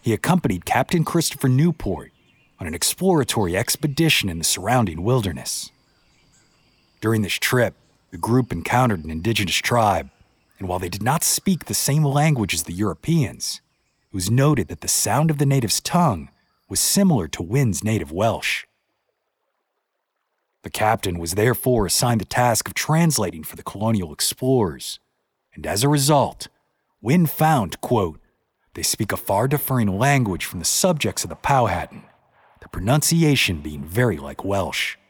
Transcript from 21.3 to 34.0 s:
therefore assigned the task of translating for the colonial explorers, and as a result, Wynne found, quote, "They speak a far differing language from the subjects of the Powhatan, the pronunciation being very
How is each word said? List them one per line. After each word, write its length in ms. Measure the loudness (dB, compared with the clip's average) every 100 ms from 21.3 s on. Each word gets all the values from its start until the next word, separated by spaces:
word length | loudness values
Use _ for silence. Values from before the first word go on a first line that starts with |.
therefore 520 | 0 2 2 2 2 2
assigned 340 | 0 2 0
the 40 |
task 440 | -2 0 2 2 -2
of 60 |
translating 680 | -6 0 2 2 2 -2 -4
for 140 | -14 -14
the 80 |
colonial 480 | -12 -4 0 0 -2
explorers, 880 | -4 -6 -2 2 2 2 -2 -12 -12 _ _ _ _ _
and 140 | -12 -6
as 160 | 0
a 60 | 2
result, 580 | 2 4 4 4 -2 -18 _ _ _ _ _
Wynne 260 | 2 4 4
found, 540 | 2 2 2 0 -6
quote, 400 | -2 0 0 -4 _ _ _ _ _
"They 100 | -8
speak 260 | -6 -4 -4
a 60 | -6
far 320 | -2 0 2
differing 500 | 0 0 0 0 2
language 460 | 2 2 0 -2
from 160 | -6 -6
the 40 |
subjects 600 | -4 0 2 2 -2 -4
of 60 | -8
the 40 |
Powhatan, 680 | -8 0 2 2 0 -6 -14 -20 _ _ _ _ _
the 80 | -14
pronunciation 920 | -6 0 2 2 4 4 4 2 -2
being 220 | -6 -12
very 360 | -6 0